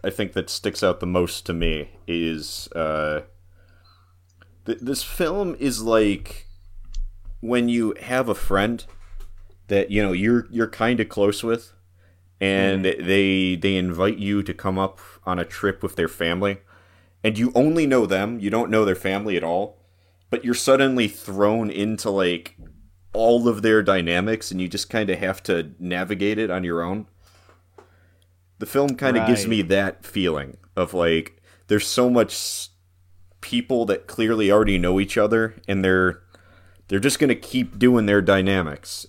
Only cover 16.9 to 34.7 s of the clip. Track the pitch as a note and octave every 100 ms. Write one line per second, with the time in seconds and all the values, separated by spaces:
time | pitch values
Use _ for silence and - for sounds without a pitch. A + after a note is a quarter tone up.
16.9 | _ _ _ A2 G#2+ B2 A#2+ D3+ E3 D3+
17.9 | C3 G2+ F#2+ G#2 A#2 G2+ A2 A2+ A2 G#2
18.9 | F#2 F#2+ G2 G#2+ F2 E2 F2+ G#2+ - _
19.9 | _ _ _ _ A#2+ A#2+ A#2+ - C3+ C3+
20.9 | B2+ G#2+ - - G2 G#2 A2 G#2+ D#2 G#2
21.9 | G#2+ A2 G2 F2+ E2+ - - - - -
22.9 | _ - G#2+ A2+ A#2+ A#2 G#2 A2 A2 G2
23.9 | F#2+ E2+ F2 G2+ A2 - F#2 F2+ G2 -
24.9 | A2+ G#2 F2+ F#2+ F#2+ - F2 D#2+ - F2
25.9 | F2 F#2 G2 G2+ G#2+ A2 F2+ F2+ E2+ E2+
26.9 | G2+ G#2+ _ _ _ _ _ _ - -
27.9 | _ _ _ _ _ _ - G#2+ C#3 C#3+
28.9 | B2+ C#3 A#2+ A2+ A2+ G2+ A2 E2+ G2 G2
29.9 | - - G#2 F2+ D2+ C#2 B1 _ - F2
30.9 | F2+ E2+ E2 D#2+ - _ _ - G#2+ -
31.9 | - B2 B2 G#2+ - - - - _ _
32.9 | _ _ - - _ - A#2+ A#2+ B2+ A2
33.9 | F#2+ - - A2+ A2 G2+ G#2 G#2+